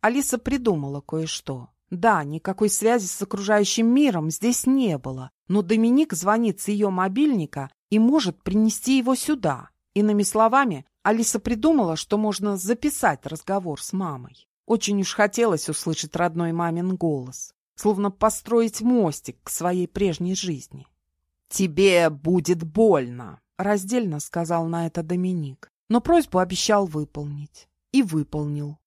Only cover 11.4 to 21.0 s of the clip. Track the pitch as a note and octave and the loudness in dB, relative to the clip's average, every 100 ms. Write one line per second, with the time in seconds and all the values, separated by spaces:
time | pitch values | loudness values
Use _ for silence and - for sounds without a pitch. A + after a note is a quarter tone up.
11.4 | A3 A3+ C4+ D#4 F#3 D#3+ - G#3 G#3+ F#3+ | -2 0 2 2 2 -2 -2 -2 0 -2
12.4 | G#3 G3 F3+ A#3 - - G#3+ C#3+ - D#3+ | -4 -4 -2 -2 -2 0 0 0 -6 -12
13.4 | - G3 F3+ C#3+ - F#3+ F#3 C3+ B2 - | -4 -4 -4 -8 -6 -6 -6 -8 -14 -20
14.4 | _ _ _ A3 - G3+ F#3+ - G#3 A3 | _ _ _ -2 0 -2 -2 2 0 2
15.4 | A#3 F3+ - D#3 - D#3+ D3+ F3 F3 E3 | 2 0 -2 -6 -4 -4 -6 -2 -2 -2
16.4 | E3+ E3 E3+ E3 F#3 F#3 E3+ C#3+ B2+ C3 | -2 -2 -2 -2 -2 -2 -2 -2 -6 -14
17.4 | - _ _ - G#3 G3 G3+ F#3+ A3 - | -18 _ _ -4 0 0 -2 0 0 0
18.4 | - A#3 A3+ - A3+ B3 F#3 C#3+ - - | 0 2 2 0 0 2 2 -2 -12 -16
19.4 | - - E3+ F3+ F3 - G3 D#3+ F3 F#3+ | -10 -6 -2 -2 -4 0 -2 0 -4 -4
20.4 | F#3 C#3+ - C3+ C3+ _ | -4 -8 -10 -20 -20 _